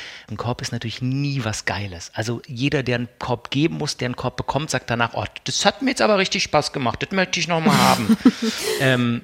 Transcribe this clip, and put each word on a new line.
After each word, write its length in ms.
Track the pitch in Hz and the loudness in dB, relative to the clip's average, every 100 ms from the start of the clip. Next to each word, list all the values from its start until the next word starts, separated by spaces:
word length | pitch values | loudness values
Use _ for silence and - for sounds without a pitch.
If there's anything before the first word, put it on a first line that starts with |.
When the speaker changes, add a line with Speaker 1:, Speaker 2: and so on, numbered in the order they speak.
| - - - | -14 -16 -12
Speaker 1:
Ein 80 | 107 | -8
Korb 240 | 120 120 | -6 -4
ist 100 | - | -6
natürlich 300 | 117 117 - | -6 -8 -6
nie 400 | 127 135 143 139 | -2 -2 -2 -2
was 220 | 110 104 - | -4 -4 -4
Geiles. 460 | 92 101 85 - - | -4 -4 -10 -12 -6
Also 260 | 113 117 - | -4 -4 -6
jeder, 360 | 120 139 151 | -4 0 0
der 120 | 123 120 | 0 -2
einen 140 | 120 - | -4 -8
Korb 320 | - 120 - | -4 -4 -2
geben 260 | 135 160 160 | 0 0 0
muss, 200 | 147 - | -6 -4
der 100 | 123 | -4
einen 80 | 123 | -4
Korb 200 | 127 - | -4 -4
bekommt, 360 | - 135 151 | -2 -4 -2
sagt 180 | 131 - | -4 -2
danach, 220 | 117 117 | 0 0
„Oh, 120 | - 104 - - | -2 -8 -8 -6
das 180 | - 202 | 0 0
hat 160 | - | 2
mir 100 | 262 | 0
jetzt 100 | 269 | 2
aber 160 | 220 208 | 2 4
richtig 260 | 190 196 | 2 -2
Spaß 300 | - 151 143 | 0 0 0
gemacht, 280 | 143 123 - | -2 -2 -2
das 100 | - | -2
möchte 280 | 190 180 185 | 0 0 0
ich 80 | 160 | 0
noch 140 | 170 | 2
mal 160 | 160 135 | 4 6
haben.“ 400 | 127 120 113 220 254 - 226 | 6 6 4 6 6 4 0
Speaker 2:
<laughs> 340 | - - - | -2 -2 2
Speaker 1:
Ähm, 400 | 131 123 120 117 | 2 4 2 -2